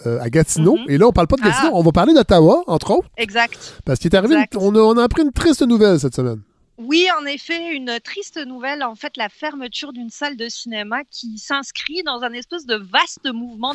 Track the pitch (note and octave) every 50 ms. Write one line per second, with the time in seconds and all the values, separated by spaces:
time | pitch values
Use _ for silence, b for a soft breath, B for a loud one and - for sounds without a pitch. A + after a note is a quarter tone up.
0 | - A#2+ A#2 A#2+ A#2+ A#2+ A#2+ D#3+ D3+ - - D#3+ D#3 F3+ C#4+ A3 A#3+ D#3+ C#3 C#3+
1 | G3+ B3 C4+ - E3+ - C#4 C4+ A3+ G#3+ A#3 C4 C#4 E4 B3+ F3+ E3 E3 D#3 F3
2 | F#3 C4+ E4 D4 G3+ - G3 E3+ D#3 E3+ A3+ E4+ F4 - E3+ D3+ - - G#3 F4+
3 | - - _ - A#3 G#3 G3+ A#3 A#3 - - - - - - - - - C3+ -
4 | - E3+ F#3 F#3+ F#3 A#3+ D#4+ D4+ B3+ - - G#3 F#3 G3+ G#3 A3 A3 A3 A3+ A#3+
5 | A#3 A#3 - - D#4+ C#4+ - - - E4+ C#4 - C#4+ A#3+ A#3+ G#3+ G#3+ G3+ F3+ D3
6 | C3 C3 - - B2+ A#2+ A2+ G#2+ G2+ _ _ _ _ _ _ - A#3 B3 D4+ E4
7 | F4+ F#4 F4 D#4 C#4+ C#4+ C#4+ C#4+ - - E4 E4+ E4 E4+ D#4+ C#4 C4 A#3+ A#3 A#3
8 | - - - G4+ G4+ - - E4 D4 B3+ B3+ B3 A#3+ C4+ C#4+ D4 C#4 A#3+ A3 -
9 | - D4 - C4 A3 G3+ - _ D4+ D4+ D4 C#4 B3+ A#3 - - D4+ C#4+ B3+ B3
10 | A#3+ A3+ - - C#4+ C#4+ C#4+ A3 A#3 A#3 - - - A#3+ A3+ G#3+ G#3 G#3 A3+ C4
11 | D4 - - - - A#3 A3 G#3+ - - C#4+ C#4 C#4 - - - - - D4+ F4+
12 | F4 D4 B3+ A#3+ B3 A#3+ A#3 A#3+ - - E4+ F4 D4 A#3+ A3+ G#3+ G3 F3+ G3 C#4
13 | F4 - - - - C4+ A#3 A3+ A#3+ A#3+ A#3 G#3+ A#3 C4+ C#4+